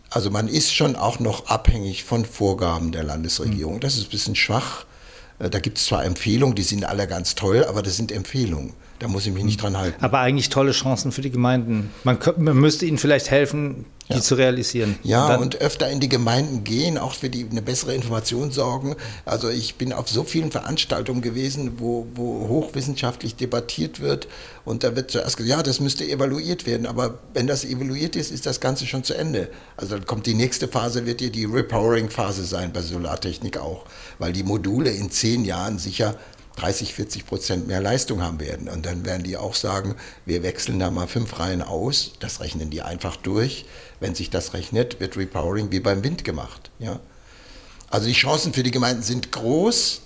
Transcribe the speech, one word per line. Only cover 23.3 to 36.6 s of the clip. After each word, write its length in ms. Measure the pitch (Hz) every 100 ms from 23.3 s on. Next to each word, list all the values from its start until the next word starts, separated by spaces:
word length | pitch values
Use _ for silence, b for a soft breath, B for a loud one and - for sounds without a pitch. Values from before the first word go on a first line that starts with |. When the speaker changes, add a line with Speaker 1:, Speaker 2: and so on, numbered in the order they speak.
| -
Speaker 1:
debattiert 640 | 123 120 - - - -
wird 260 | 143 139 - B B B -
und 180 | 117
da 120 | 127 120
wird 140 | 127
zuerst 280 | 120 - -
gesagt, 120 | 113
ja, 140 | 151
das 160 | 139 -
müsste 280 | 139 - 151
evaluiert 580 | 135 135 143 160 180 120
werden, 200 | 117 120
aber 340 | 120 120 - -
wenn 140 | 135 127
das 160 | 135
evaluiert 540 | 127 127 135 139 151 165
ist, 140 | 143
ist 140 | 139 139
das 140 | 127
Ganze 260 | 131 135 127
schon 200 | 135 123
zu 80 |
Ende. 360 | - 156 113 - B B B
Also 180 | 104 104
dann 100 | 95
kommt 200 | 107 110
die 100 | 110
nächste 320 | 127 - -
Phase, 380 | 123 120 120 120
wird 160 | 120
ja 80 | 123
die 160 | 110 107
Repowering-Phase 1000 | 123 - 113 113 117 107 - 101 98
sein 300 | 87 90 90
bei 80 | 90
Solartechnik 760 | 82 87 82 80 90 - 101 -
auch, 280 | 73 92 - B B B
weil 140 | 82
die 100 | 92
Module 480 | 95 101 95 117 139
in 200 | 101 98
zehn 340 | - 113 120 98
Jahren 340 | 87 101 101
sicher 380 | 95 95 107 - B B B
dreißig, 380 | -